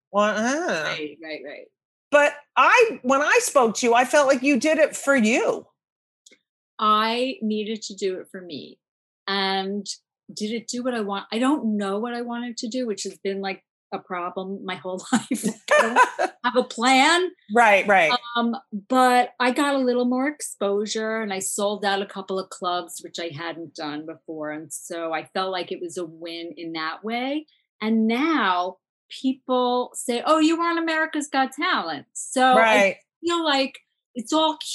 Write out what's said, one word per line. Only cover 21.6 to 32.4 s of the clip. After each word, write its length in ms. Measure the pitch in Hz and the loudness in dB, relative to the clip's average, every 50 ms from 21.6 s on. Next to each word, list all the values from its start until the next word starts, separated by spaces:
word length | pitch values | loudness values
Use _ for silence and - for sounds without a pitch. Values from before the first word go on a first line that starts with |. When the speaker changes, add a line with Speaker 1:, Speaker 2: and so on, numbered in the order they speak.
| 202 202 208 196 208 | -2 -2 -2 -2 -2
Speaker 2:
out 180 | 202 196 196 202 | -2 -2 -2 -2
a 40 | |
couple 320 | 196 - 196 190 - 190 190 | -6 -8 -12 -8 -6 -6 -6
of 120 | 185 - | -6 -8
clubs, 500 | - - 190 180 175 180 175 165 - - - | -12 -8 -4 -4 -4 -4 -4 -8 -12 -16 -16
which 160 | 170 - - | -14 -12 -10
I 100 | 175 170 | -10 -8
hadn't 460 | 147 147 170 165 156 160 165 151 - | -8 -8 -10 -10 -10 -10 -12 -14 -12
done 300 | - 160 147 147 147 156 | -10 -8 -8 -8 -8 -10
before. 440 | 160 160 151 _ - 160 156 151 151 | -12 -14 -14 _ -14 -12 -10 -8 -8
And 220 | 151 156 160 135 - | -8 -10 -12 -12 -14
so 400 | - - - 175 170 165 165 160 | -14 -12 -10 -8 -8 -6 -4 -6
I 140 | 160 160 - - | -6 -8 -6 -6
felt 180 | 196 190 190 185 | -6 -4 -4 -4
like 200 | 180 175 - 190 | -6 -6 -8 -8
it 80 | - | -10
was 160 | 180 170 156 | -10 -10 -8
a 80 | 185 175 | -10 -10
win 480 | 160 165 165 165 170 165 170 170 170 160 | -10 -12 -14 -14 -12 -10 -10 -12 -12 -12
in 160 | 160 170 165 165 | -12 -12 -10 -8
that 300 | 160 156 160 165 - - | -6 -6 -6 -8 -8 -8
way. 420 | 220 233 240 254 262 285 311 302 - _ _ _ _ _ _ | -8 -6 -4 -4 -4 -4 -6 -6 -10 _ _ _ _ _ _
And 260 | 214 220 226 226 220 | -2 0 2 2 2
now 720 | 220 226 247 294 330 320 269 220 190 180 180 180 185 185 - _ _ _ _ _ _ | 2 2 2 0 0 2 2 2 2 0 0 -2 -4 -6 -10 _ _ _ _ _ _
people 840 | - - - 262 262 - _ - 254 247 247 247 247 247 247 - - | -14 -4 -4 -4 -4 -4 _ -2 0 2 2 2 0 0 -2 -4 -8
say, 280 | - - - 240 240 - | -8 -6 -4 -4 -2 0
"Oh, 120 | 277 311 320 | 2 4 4
you 180 | 311 311 330 320 | 4 4 2 2
were 60 | 339 | 0
on 140 | 339 339 339 | 0 0 0
America's 500 | 330 330 320 311 320 311 320 302 285 - | -2 -2 0 -2 -2 -2 -2 -6 -6 -2
Got 240 | - 269 262 254 - | 0 0 0 0 -2
Talent." 540 | - 330 370 339 233 180 165 151 135 - - _ | -4 -2 0 0 0 -2 -4 -6 -8 -10 -14 _
So 440 | - - - - 262 | -14 -12 -6 0 4